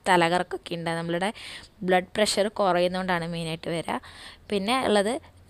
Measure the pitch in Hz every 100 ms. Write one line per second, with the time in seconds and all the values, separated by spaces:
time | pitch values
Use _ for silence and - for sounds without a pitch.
0 | - 180 165 180 175 370 - 170 165 165
1 | 170 175 196 - - - - _ 185 185
2 | 180 - 208 - 202 - 196 175 180 185
3 | 185 175 165 170 165 165 - 165 - 247
4 | - - - - - 202 196 262 254 208
5 | 202 277 - -